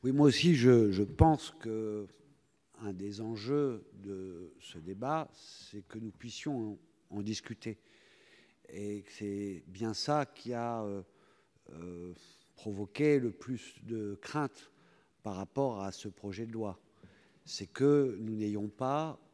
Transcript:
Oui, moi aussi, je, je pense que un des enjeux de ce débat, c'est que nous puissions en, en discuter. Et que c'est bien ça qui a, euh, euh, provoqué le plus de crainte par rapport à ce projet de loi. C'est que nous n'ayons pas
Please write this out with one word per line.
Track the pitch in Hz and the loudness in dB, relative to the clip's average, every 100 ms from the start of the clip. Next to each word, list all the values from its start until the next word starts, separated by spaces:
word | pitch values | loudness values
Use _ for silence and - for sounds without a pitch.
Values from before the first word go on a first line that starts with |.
| 123 | 0
Oui, | |
moi | 135 147 | 8 8
aussi, | 120 170 | 8 6
je, | 151 123 120 107 | 8 10 10 8
je | 95 | 4
pense | 101 - 160 151 - - | 0 8 8 8 -2 -12
que | 113 110 110 107 98 _ _ _ _ _ _ - | -8 -6 -4 -6 -10 _ _ _ _ _ _ -12
un | 107 | -10
des | 90 101 101 | -8 -8 -8
enjeux | 113 113 107 143 143 113 - - | -8 -8 -2 0 0 -2 -12 -16
de | 98 95 95 85 87 - | -12 -10 -10 -12 -16 -20
ce | - 85 | -18 -16
débat, | 80 98 127 156 156 | -12 -8 -4 -4 -6
c'est | - - - - 104 - | -16 -20 -20 -18 -18 -14
que | 110 | -12
nous | 110 | -12
puissions | - 120 - - 135 110 104 _ _ _ | -12 -16 -10 -6 -4 -6 -10 _ _ _
en, | 101 | -8
en | |
discuter. | 101 107 - 117 117 107 _ _ _ _ _ - _ _ - | -4 -6 -8 -12 -10 -12 _ _ _ _ _ -20 _ _ -18
Et | 92 104 104 | -10 -8 -8
que | 98 | -10
c'est | - 104 101 101 90 - | -10 -6 -4 -6 -8 -14
bien | 95 113 | -6 -6
ça | 107 - 147 | -4 0 0
qui | 139 - 117 | 0 -8 -8
a, | 120 120 117 | -6 -4 -4
euh, | 104 101 90 _ _ _ _ _ - | -6 -8 -12 _ _ _ _ _ -20
euh, | 78 87 87 90 87 - - _ | -16 -14 -12 -14 -16 -20 -20 _
provoqué | _ 110 98 101 - 151 143 | _ -12 -8 -10 0 4 4
le | 120 | 2
plus | 101 - 123 - - | -6 -10 -10 -10 -20
de | - 113 104 101 | -10 -8 -8 -10
crainte | - 147 139 - - _ _ _ _ _ | -8 -4 -6 -8 -20 _ _ _ _ _
par | 107 | -8
rapport | 92 95 - 139 107 | -8 -6 -2 -2 -2
à | 98 | -6
ce | - 107 | -8 -14
projet | 92 101 95 117 | -12 -10 -8 -8
de | |
loi. | 110 107 92 _ _ - - _ _ | -6 -8 -8 _ _ -20 -20 _ _
C'est | - - 98 | -14 -12 -12
que | - 139 147 135 101 | 2 6 6 4 -2
nous | 110 110 | -6 -2
n'ayons | 107 104 104 | -2 -2 -4
pas | - 131 143 160 - _ | -4 -2 -2 -4 -10 _